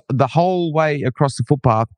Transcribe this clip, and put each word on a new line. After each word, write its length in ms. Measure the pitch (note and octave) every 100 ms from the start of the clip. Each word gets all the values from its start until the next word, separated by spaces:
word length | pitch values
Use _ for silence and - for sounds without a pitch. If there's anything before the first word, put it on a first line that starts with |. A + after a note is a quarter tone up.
| -
the 180 | C3+ C3
whole 460 | D3+ F3+ F3+ E3+
way 300 | D3+ D#3 D3
across 340 | B2+ - C#3+ -
the 80 | B2
footpath, 400 | C#3+ B2+ A2 A2+